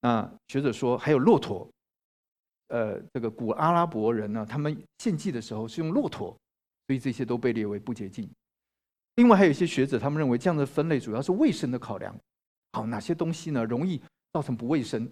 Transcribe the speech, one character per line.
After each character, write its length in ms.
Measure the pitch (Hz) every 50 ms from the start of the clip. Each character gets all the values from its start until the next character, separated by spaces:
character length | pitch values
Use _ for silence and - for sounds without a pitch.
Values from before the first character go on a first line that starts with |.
那 280 | - 123 120 110 - - - - _ _
学 120 | - 135
者 100 | 117 123
说 260 | 110 - - 123 123 120
还 140 | - 147
有 80 | 151 135
骆 200 | 127 220 226 156
驼， 300 | - - 104 90 - - _ _ _ _ _ _ _ _ _ _ _ _ _ _ _ _ _ _ _ _
呃， 340 | - 120 113 107 101 - - - _
这 80 | 127
个 80 | 113 113
古 180 | 107 - 123 110
阿 220 | - - 151 160
拉 140 | 175 170 170
伯 280 | 170 156 113 107 110 117
人 180 | 107 104 104
呢， 140 | 104 113 107
他 120 | 107 - 151
们 200 | 147 151 156 - - _ _ _
献 180 | - 240 185 151
祭 140 | - 202
的 100 | 143 117
时 120 | 110 - 113
候 120 | 107 110 113
是 120 | - -
用 120 | 160 160
骆 180 | 180 262 277 165
驼， 280 | - - 98 87 - _ _ _ _ _ _ _ _ _ _ _
所 80 | 135
以 40 | 131
这 120 | 120 135
些 120 | 120 - 135
都 140 | 110 120 117
被 160 | 117 127 113
列 120 | 113 107
为 140 | 104 104 101
不 140 | - - 120
洁 160 | - 107 95
净。 200 | 92 - 107 - - _ _ _ _ _ _ _ _ _ _ _ _ _ _ _ _
另 120 | - 240 240
外 100 | 220 185
还 80 | 202
有 60 | 175
一 20 | 143
些 120 | - 180
学 200 | 165 - - 131
者， 140 | 139 139 113
他 100 | 107 139
们 80 | 147 156
认 100 | 156 131
为 100 | 120 123
这 120 | - 185
样 80 | 170 151
的 80 | 139
分 240 | 127 - - 147 165
类 100 | 160 131
主 140 | - 117 107
要 80 | 117
是 100 | 139 - 180
卫 180 | 208 311 285
生 180 | 185 - - 127
的 80 | 127 120
考 200 | - - 107 98
量。 180 | - 98 - - _ _ _ _ _ _ _ _ _ _ -
好， 120 | - 107
哪 140 | 110 - -
些 140 | - - 170
东 180 | 160 170 165
西 200 | 165 156 - 160
呢， 120 | 147 127 113
容 240 | 110 120 120 156 190
易 140 | 180 127 - - _ _ _ _
造 100 | _ 165
成 160 | 139 - 127 113
不 100 | 117 117
卫 160 | 156 156 120
生？ 260 | - - 113 113 123